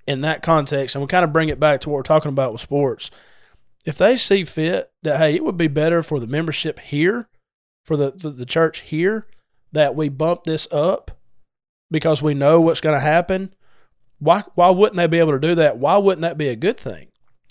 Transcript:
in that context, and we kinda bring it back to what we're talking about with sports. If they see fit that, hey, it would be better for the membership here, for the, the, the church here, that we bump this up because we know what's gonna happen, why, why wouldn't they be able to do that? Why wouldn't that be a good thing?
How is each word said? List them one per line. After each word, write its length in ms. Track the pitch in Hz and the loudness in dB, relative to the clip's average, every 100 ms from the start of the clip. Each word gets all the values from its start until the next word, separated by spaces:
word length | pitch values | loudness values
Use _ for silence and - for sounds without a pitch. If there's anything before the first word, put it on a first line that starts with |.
| - | -8
in 140 | 127 | -4
that 200 | 151 151 | -4 -4
context, 520 | - 160 139 143 131 | 0 0 0 -4 -4
and 80 | 135 | -6
we 60 | 139 | 0
kinda 200 | 185 170 | 0 2
bring 200 | 156 156 | 0 0
it 120 | 139 | 2
back 200 | 151 139 | 2 2
to 80 | - | -2
what 80 | 143 | -6
we're 60 | |
talking 280 | 131 156 151 | 2 2 2
about 220 | 135 131 | -2 -2
with 80 | 110 | -6
sports. 500 | - 143 139 113 - - _ - _ _ _ _ | -4 0 0 -2 -12 -18 _ -20 _ _ _ _
If 120 | - 143 | -12 2
they 200 | 190 254 | 2 2
see 280 | - 196 | 2 0
fit 460 | 165 - 156 190 - _ | 0 -4 -2 -2 -6 _
that, 160 | 156 147 | -4 2
hey, 160 | 156 | 2
it 100 | 156 | 2
would 120 | 311 175 | -2 -2
be 120 | 160 | -2
better 340 | 147 156 170 | 0 0 0
for 180 | 156 147 | -2 -6
the 60 | 113 | -4
membership 520 | 147 165 147 160 - | -4 -4 -4 -6 -8
here, 480 | - 147 170 240 226 _ _ _ _ _ | -6 0 0 0 -8 _ _ _ _ _
for 120 | _ 147 | _ -2
the, 140 | 139 | -2
the, 200 | 160 156 | -4 -12
the 160 | 127 123 | -12 -6
church 340 | 165 160 - | 0 0 -2
here, 460 | - 156 180 220 - - _ _ _ | -8 -2 -2 -2 -8 -20 _ _ _
that 220 | 156 143 | 0 0
we 140 | 131 151 | 0 -4
bump 360 | 135 160 - | -2 -2 -2
this 240 | - 156 - | -4 -6 -4
up 400 | 151 165 208 - - - - _ _ _ _ _ | -2 0 -2 -8 -20 -20 -20 _ _ _ _ _
because 300 | 160 165 151 | -2 0 0
we 140 | 151 | 0
know 260 | 139 139 170 | 2 4 6
what's 200 | 165 160 | 4 2
gonna 200 | 160 147 | 0 0
happen, 540 | 147 160 175 190 190 _ _ - _ _ _ _ | 2 0 0 -4 -6 _ _ -20 _ _ _ _
why, 260 | 147 185 - | 0 0 0
why 140 | - 175 | 2 4
wouldn't 260 | 180 208 185 | 4 2 2
they 100 | 170 | 0
be 140 | 170 | 2
able 120 | 160 | 2
to 60 | 135 | 2
do 160 | 156 | 0
that? 240 | 170 151 117 | 2 2 2
Why 180 | 139 202 | 2 4
wouldn't 260 | 196 175 | 2 0
that 140 | 170 151 | -4 -4
be 120 | 147 | -4
a 80 | 110 | -2
good 200 | 170 247 | -4 -4
thing? 320 | - 82 - _ _ _ _ | -10 -14 -18 _ _ _ _